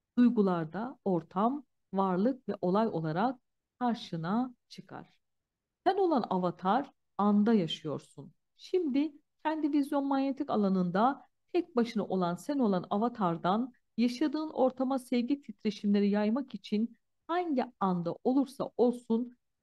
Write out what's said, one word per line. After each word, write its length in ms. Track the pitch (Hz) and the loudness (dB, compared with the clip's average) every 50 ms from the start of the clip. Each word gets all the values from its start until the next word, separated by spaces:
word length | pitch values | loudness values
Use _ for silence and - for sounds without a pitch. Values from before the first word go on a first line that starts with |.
| _ _ _ | _ _ _
Duygularda 800 | - 247 233 - 214 202 190 180 170 160 156 165 185 233 262 285 - - | 4 4 6 6 4 2 2 2 -2 -4 -6 -6 -8 -8 -8 -10 -6 -2
ortam, 580 | 202 185 165 160 - - 185 214 240 277 294 - _ _ _ _ _ - | -2 0 0 -2 -4 -2 0 0 0 0 -2 -8 _ _ _ _ _ -2
varlık 560 | 190 196 190 180 175 202 254 277 - _ - | 0 0 2 2 2 2 0 0 -2 _ -8
ve 60 | 202 - | -6 -2
olay 260 | - 180 180 208 226 | 0 2 2 2 2
olarak 520 | 214 - 165 160 156 156 175 214 262 262 - _ _ _ _ _ _ _ - | 0 -2 -2 -4 -2 -2 0 -2 -2 -2 -6 _ _ _ _ _ _ _ -4
karşına 760 | 247 240 220 - - - - 165 160 170 202 233 254 262 247 _ _ _ | -2 -2 -2 -4 -6 -8 -8 -6 -4 -2 -2 -2 -2 -4 -6 _ _ _
çıkar. 400 | - - - - 135 139 - - _ _ _ _ _ _ _ _ _ _ _ _ _ _ - | -20 -20 -18 -16 -16 -16 -16 -18 _ _ _ _ _ _ _ _ _ _ _ _ _ _ 0
Sen 100 | 359 392 | 0 2
olan 260 | 403 392 339 311 247 - - | 2 2 2 2 2 0 0
avatar 600 | 190 185 180 175 170 - 185 185 208 254 285 - - _ _ _ _ | -2 0 0 -2 -2 -2 0 0 0 0 0 -4 -12 _ _ _ _
anda 360 | - 202 208 208 208 208 226 233 | 0 2 2 4 4 4 4 4
yaşıyorsun. 800 | 208 170 156 - - - 156 135 135 - - _ - 139 - - _ _ _ _ | 2 2 0 -4 -8 -8 -8 -8 -8 -10 -14 _ -20 -20 -20 -20 _ _ _ _
Şimdi 580 | _ - - - 370 359 285 240 277 302 311 - - _ _ _ _ - | _ -8 -4 -2 -2 0 0 0 0 0 -2 -4 -12 _ _ _ _ -4
kendi 280 | 311 320 311 302 294 | -4 -2 0 0 0
vizyon 340 | 294 294 277 285 285 285 277 | 2 0 0 0 0 -2 0
manyetik 420 | 277 277 269 269 277 269 - 294 277 | 0 0 0 0 0 -2 -4 -4 -2
alanında 800 | - 220 202 190 190 185 180 175 170 190 226 262 277 - - _ _ _ _ _ - | 0 2 2 2 2 2 0 2 2 2 2 2 0 -2 -8 _ _ _ _ _ -2
tek 220 | 349 349 - - | -2 -2 0 0
başına 300 | 240 233 233 - 208 - | 0 0 0 -2 -4 -4
olan 300 | - 185 190 180 170 175 | -2 0 0 0 0 -2
sen 240 | 175 - - 294 285 | -4 -4 -4 -2 0
olan 260 | 247 208 190 180 - - | 2 2 2 0 -2 -2
avatardan 840 | 208 202 226 240 240 - 196 170 165 160 156 175 190 220 254 269 - _ _ _ _ | -2 -2 -2 -2 -2 0 0 0 0 0 0 0 0 0 0 -4 -8 _ _ _ _
yaşadığın 520 | - 233 247 247 - 311 294 285 311 311 311 | 0 0 0 0 0 -2 -2 -2 -2 -6 -4
ortama 500 | - - 262 262 254 - 262 254 277 262 | -2 0 0 0 0 -2 -2 -2 -2 -4
sevgi 420 | 254 - 262 240 247 240 285 285 | -4 -2 -2 0 0 0 -2 -4
titreşimleri 680 | - - 214 _ - 214 202 - - 202 202 202 202 202 | -4 -8 -12 _ -6 -6 -4 -2 0 2 2 4 4 2
yaymak 460 | 202 208 208 214 220 285 277 - - | 2 2 2 0 0 -2 -4 -6 -10
için 420 | 202 - - 214 208 233 - - _ _ _ _ _ _ | -16 -8 -4 -2 -2 -2 -2 -6 _ _ _ _ _ _
hangi 360 | - 330 359 359 339 285 247 233 240 - - | -4 -4 -2 -2 0 0 -2 -2 -2 -4 -2
anda 360 | 196 190 180 175 170 170 - - - | 0 0 0 0 -2 -4 -6 -4 0
olursa 480 | 247 262 277 269 269 - - 180 - - | 0 2 2 0 0 -4 -8 -8 -4 0
olsun 600 | - 233 247 240 247 - - 226 226 247 240 - _ _ _ _ _ | 2 2 2 2 0 -2 -2 -2 -2 -2 -4 -10 _ _ _ _ _